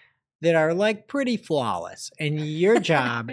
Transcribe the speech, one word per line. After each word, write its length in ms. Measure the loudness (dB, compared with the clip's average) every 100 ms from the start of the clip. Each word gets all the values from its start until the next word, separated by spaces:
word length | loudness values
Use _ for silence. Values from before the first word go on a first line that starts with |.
| _ _ _ _
that 160 | 2 2
are, 180 | 2
like, 360 | 2 0 -2 -6
pretty 260 | -4 -2 -2
flawless, 760 | -2 -2 0 -4 -6 -12 -16 -6
and 180 | -4 -2
your 400 | -4 0 2 4
job 520 | 4 0 0 -4 -6